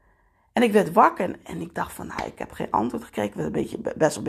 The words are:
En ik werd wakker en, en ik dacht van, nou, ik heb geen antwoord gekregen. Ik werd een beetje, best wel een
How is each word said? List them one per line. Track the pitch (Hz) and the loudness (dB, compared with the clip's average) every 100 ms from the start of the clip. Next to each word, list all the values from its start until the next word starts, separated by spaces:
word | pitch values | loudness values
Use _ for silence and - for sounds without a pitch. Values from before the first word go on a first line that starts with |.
| _ _ _ _ _ | _ _ _ _ _
En | 226 | 2
ik | 240 | 4
werd | 208 165 | 4 4
wakker | 185 311 - | 6 6 4
en, | 185 - | -4 -6
en | - 170 | -10 -10
ik | 170 | -8
dacht | - - | -6 -8
van, | - - | -8 -10
nou, | - - | -8 -8
ik | - | -8
heb | - | -10
geen | - - | -8 -2
antwoord | - 110 - | 0 0 -4
gekregen. | - - 104 | -8 -4 -4
Ik | 185 | -4
werd | 156 | -4
een | 151 | -4
beetje, | - - | -6 -6
best | - - | -6 0
wel | 151 | 0
een | - | 2